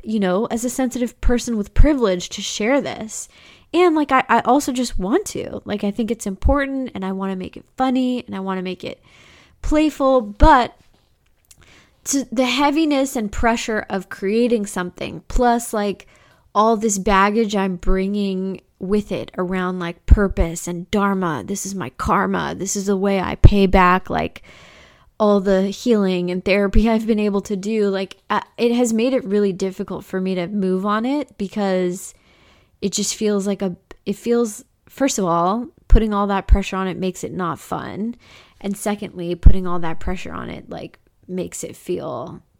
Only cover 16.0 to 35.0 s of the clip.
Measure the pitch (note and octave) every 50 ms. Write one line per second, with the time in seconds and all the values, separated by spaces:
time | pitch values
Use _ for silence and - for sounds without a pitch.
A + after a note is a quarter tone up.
16 | - - _ _ _ _ _ _ _ _ - G3+ G#3+ A3+ A#3 G#3 A3 A3+ G3+ F#3+
17 | F3+ A3 G3 F#3+ G3 G#3 G#3 A#3 A#3 G3+ G#3+ G3 F#3+ F#3 F3+ F3+ - - F#3+ F#3+
18 | F#3+ G3 G3+ G3+ G3+ G3 F#3+ F#3 F#3+ F#3+ F#3 - - _ _ - G3 F3+ G#3 G#3
19 | G3+ - G3 B2+ - - - - F#3 F3+ F#3+ F#3 F3+ F3+ F#3 F3+ F3 E3+ E3+ _
20 | _ - - G#3+ G3+ F#3+ - - F3+ E3 E3 E3+ - F3 F3 E3+ F3+ - - G#3
21 | G3+ G3 G3 F#3 F3+ E3+ D3+ B2 - - G3+ G3 - G3 G3 F#3+ C#3 B2+ - -
22 | - - F#3+ G3 F#3+ F#3+ G3 F3 D#3 C#3+ C#3+ C3 F3 G3 - G#3 F#3+ G3+ G3+ F#3
23 | F#3+ G3+ G3 F#3+ F3+ - - - - - G3+ G3+ G3 F#3 G3 F#3+ F3+ F3+ F3+ F#3
24 | - - F#3 - - - - - - - - - - - - - - - _ _
25 | _ _ _ - G#3+ G#3 G3+ G3+ F#3+ G3+ G3 F#3 F#3+ G3+ G3+ - - B3 A3+ G#3
26 | G3 F#3 F#3 F3+ F3+ F3+ F3+ F#3 - G#3 F#3 G3+ G3+ G3 G3 G#3+ G#3+ A#3 A3+ A3
27 | A3 G#3+ A3+ G#3 G#3 G#3 G3 G3+ G3 - G#3 F#3 F#3+ G#3 A3+ G#3+ G3+ G3+ G3 F#3+
28 | G3 F#3 - _ _ - G#3 G#3 - - _ - A#3 A#3+ A#3+ A#3+ B3 A3+ A3+ A3
29 | A3+ C4 C4 B3+ - F#3+ G3+ G#3 G#3 G3+ F3+ F#3+ G3 F#3+ F#3 - G3 - F#3 D#3+
30 | - - - F#3+ F#3 F#3+ F#3+ F3+ E3+ F3+ G#3+ G#3 F#3+ F#3 F#3 F#3 F#3+ G#3 G#3 G#3+
31 | A3+ B3+ C#4+ D4 C#4 - _ - G#3 F#3 - G#3+ G3+ G3 F#3 F#3 F3+ F3+ F3+ F#3+
32 | - - - _ _ _ _ _ _ _ _ _ _ _ _ _ - G3 - -
33 | G3+ - - - A3 G#3 G#3 G3+ F#3+ G#3 G3 - G3+ F#3 F3 - _ - - -
34 | - G3 G3+ - - A#3 A#3 A#3+ A#3+ A3 G#3+ - - _ _ _ _ _ - -